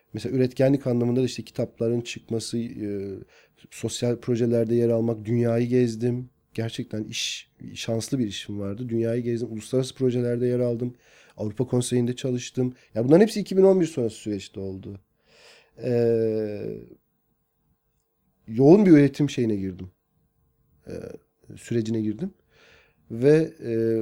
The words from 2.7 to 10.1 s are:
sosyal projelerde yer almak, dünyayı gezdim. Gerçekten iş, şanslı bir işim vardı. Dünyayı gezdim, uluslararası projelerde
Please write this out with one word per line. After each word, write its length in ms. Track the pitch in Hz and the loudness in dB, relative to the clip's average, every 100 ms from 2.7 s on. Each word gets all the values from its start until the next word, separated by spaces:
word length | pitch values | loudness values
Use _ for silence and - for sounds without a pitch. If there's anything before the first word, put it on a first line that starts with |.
| - 104 101 98 98 - _ _ _ - | -8 -8 -8 -8 -12 -16 _ _ _ -20
sosyal 460 | - 113 - 120 120 | -8 -8 -2 -2 -2
projelerde 580 | - 117 120 117 110 120 | -2 0 2 2 2 2
yer 140 | 117 | 2
almak, 360 | 113 117 110 107 | 2 0 -4 -2
dünyayı 420 | 120 117 117 120 | 0 2 2 2
gezdim. 640 | 127 123 110 123 123 123 _ _ | 2 2 0 -2 -4 -8 _ _
Gerçekten 500 | - 113 - 117 107 | -8 -6 -8 -8 -8
iş, 480 | 110 117 - - - - - | -8 -8 -8 -8 -14 -20 -16
şanslı 460 | 104 - 113 - 135 | -10 -4 -4 -2 -2
bir 80 | 107 | -2
işim 320 | - - 101 | -6 -10 -8
vardı. 300 | 98 104 123 | -8 -8 -4
Dünyayı 340 | 113 113 120 | -2 0 -2
gezdim, 280 | 120 117 117 | -2 -4 -4
uluslararası 440 | 110 - 131 127 - | -8 -4 -2 -2 0
projelerde 520 | 127 | 0